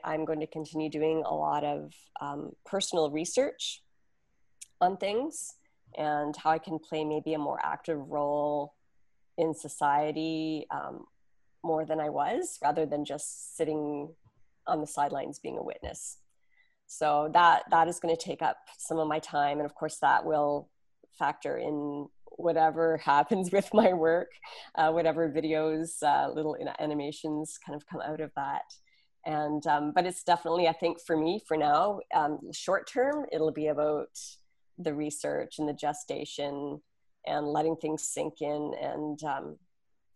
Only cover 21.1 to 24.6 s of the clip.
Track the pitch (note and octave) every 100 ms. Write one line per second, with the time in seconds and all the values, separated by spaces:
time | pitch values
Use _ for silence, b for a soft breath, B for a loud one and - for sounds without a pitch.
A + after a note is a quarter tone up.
21.1 | - C#3+ - C#3+ C3+ D3 D3 D3 C#3+ C#3+
22.1 | - - - E3+ D#3+ D#3+ D#3+ E3 D#3 D3+
23.1 | C#3+ D3+ G3 F3+ G3 - G#3+ G#3+ F3+ D#3+
24.1 | E3+ - - B B